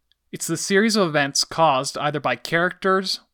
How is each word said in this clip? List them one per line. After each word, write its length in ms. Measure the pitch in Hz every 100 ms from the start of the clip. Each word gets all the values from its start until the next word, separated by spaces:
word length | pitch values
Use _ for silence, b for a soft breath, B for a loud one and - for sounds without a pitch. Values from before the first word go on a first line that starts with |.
| _ _ _
It's 160 | - -
the 80 | 160
series 400 | - 196 226 214
of 100 | 175
events 380 | 147 139 -
caused 520 | - - 160 131 139 127
either 240 | 147 147
by 160 | 135 123
characters 840 | - 165 175 - 196 190 185 - _